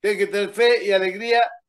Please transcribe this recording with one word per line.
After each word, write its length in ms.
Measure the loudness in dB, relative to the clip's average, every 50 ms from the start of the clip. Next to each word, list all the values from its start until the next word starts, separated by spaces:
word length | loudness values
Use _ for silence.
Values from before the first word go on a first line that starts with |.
Tiene 180 | -2 -4 -2 -2
que 80 | -2
tener 220 | -2 -2 -4 -4 -4
fe 360 | -2 2 2 4 4 2 0
y 60 | 0
alegría, 520 | 0 0 0 -2 -4 -6 -4 0 2 2 2 0 -2 -16 _